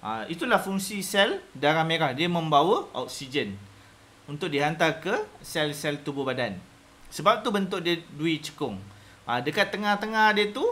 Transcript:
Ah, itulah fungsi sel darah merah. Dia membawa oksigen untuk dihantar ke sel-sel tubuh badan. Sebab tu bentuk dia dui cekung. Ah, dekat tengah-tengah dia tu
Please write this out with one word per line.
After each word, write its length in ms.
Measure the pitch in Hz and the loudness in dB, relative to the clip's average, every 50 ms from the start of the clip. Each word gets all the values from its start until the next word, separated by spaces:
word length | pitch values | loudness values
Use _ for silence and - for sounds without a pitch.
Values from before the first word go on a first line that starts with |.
| - | -6
Ah, 160 | 107 110 113 107 104 | -6 -6 -6 -6 -8
itulah 320 | 165 170 330 247 233 - - | -6 -6 0 4 4 4 4
fungsi 400 | 190 196 190 190 - 214 202 185 | 2 -4 -4 -4 -4 -6 -6 -6
sel 400 | - - 196 196 233 403 381 - - | -2 2 4 4 4 2 -4 -8 -12
darah 320 | - 135 135 147 156 165 160 | -10 0 2 2 4 4 2
merah. 320 | 160 165 160 160 139 127 | 2 2 2 2 0 2
Dia 160 | 131 165 175 | 0 0 2
membawa 560 | 175 170 165 160 147 143 151 175 226 294 - - - | 2 0 2 6 6 6 6 6 4 2 0 -4 -8
oksigen 640 | 123 127 - - - 143 127 123 143 120 101 98 101 101 - - - - - - - - - - - - - | -8 -8 -8 -8 -12 -12 -4 -2 -2 -2 -2 -6 -10 -14 -18 -20 -20 -20 -20 -20 -20 -20 -20 -20 -20 -14 -12
untuk 240 | 143 147 165 180 147 | -8 -6 -6 -2 0
dihantar 480 | 139 147 151 165 160 175 160 156 156 - | 2 2 2 2 2 2 2 2 0 -4
ke 140 | 175 214 403 427 - - - - | -2 -2 -2 -4 -6 -10 -20 -16
sel-sel 560 | - - 165 151 151 147 151 - 156 147 143 | -6 -2 -2 -2 -2 -2 -2 -4 -4 -4 -2
tubuh 240 | 143 151 143 139 135 | -6 -6 -4 -2 -2
badan. 320 | 131 127 123 123 110 98 90 - - - - - - - - - - | -2 -2 -2 -2 -4 -4 -8 -12 -16 -20 -20 -20 -20 -20 -20 -20 -16
Sebab 320 | - - 151 196 226 226 233 | -10 0 2 2 2 4 0
tu 80 | 254 | 0
bentuk 320 | 208 202 196 180 202 190 165 | 0 0 0 0 -4 -2 0
dia 160 | 170 175 170 165 - 135 | 0 -2 -2 -4 -12 -10
dui 240 | 143 151 170 160 147 | -4 -2 -2 -2 -2
cekung. 400 | - - - - 151 123 104 95 98 - - - - - - - - | -4 -12 -8 -6 -6 -6 -6 -8 -12 -16 -20 -20 -20 -20 -20 -16 -6
Ah, 160 | - 117 123 127 | -2 -2 0 0
dekat 300 | 147 151 214 196 196 - | -2 0 0 0 0 0
tengah-tengah 640 | 190 208 208 208 202 208 214 220 220 220 214 208 | -2 0 0 0 0 0 -2 2 4 4 4 6
dia 160 | 202 208 214 208 | 4 2 0 0
tu 80 | 254 330 480 | 0 0 0